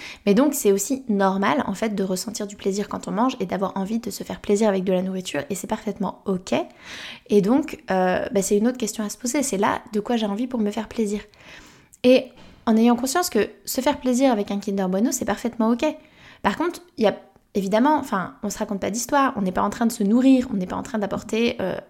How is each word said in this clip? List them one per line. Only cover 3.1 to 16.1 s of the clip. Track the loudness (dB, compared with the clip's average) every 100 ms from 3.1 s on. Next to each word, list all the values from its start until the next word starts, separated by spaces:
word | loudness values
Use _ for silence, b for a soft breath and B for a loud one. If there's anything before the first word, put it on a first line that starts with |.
mange | 0 0 0
et | -4
d'avoir | -2 -2 -2
envie | -4 -4
de | -4
se | -8
faire | -10 -6
plaisir | 0 2 4
avec | 2
de | 2
la | 0
nourriture | 0 -4 -6 -6 -6
et | -6
c'est | -6
parfaitement | -6 -6 -4 -6 -6 -4
ok. | -4 -2 -4 -4 B B B B B 2
Et | 4
donc | 6 2 0 -6 -2
euh, | 0 2 0 0
bah, | 0
c'est | 2 2
une | 2
autre | 0
question | -6 -6
à | -8
se | -6
poser, | -4 -2
c'est | 0 0
là | 0 0 -4
de | -4
quoi | -2 0
j'ai | 0
envie | -2 -4
pour | -2
me | -2
faire | -2 -6
plaisir. | -2 -2 -4 -8 B B B B B B _
Et | 6 6 4 -12 B B 2
en | 4
ayant | 6 4
conscience | 0 0 0
que | 0 0 -4 -8
se | -2
faire | 0 0
plaisir | 0 2 4
avec | 2 -2
un | -4
Kinder | -2 -2 0
Bueno, | 2 0
c'est | 0 -4
parfaitement | -2 -4 0 2
ok. | 2 0 -2 B